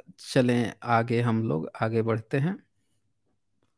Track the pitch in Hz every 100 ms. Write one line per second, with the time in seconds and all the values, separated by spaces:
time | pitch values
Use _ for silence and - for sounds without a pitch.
0 | - - - 139 123 120 113 - 117 117
1 | 117 117 120 110 113 139 - - 113 113
2 | 110 113 - 139 156 202 _ _ _ _
3 | _ _ _ _ _ _ _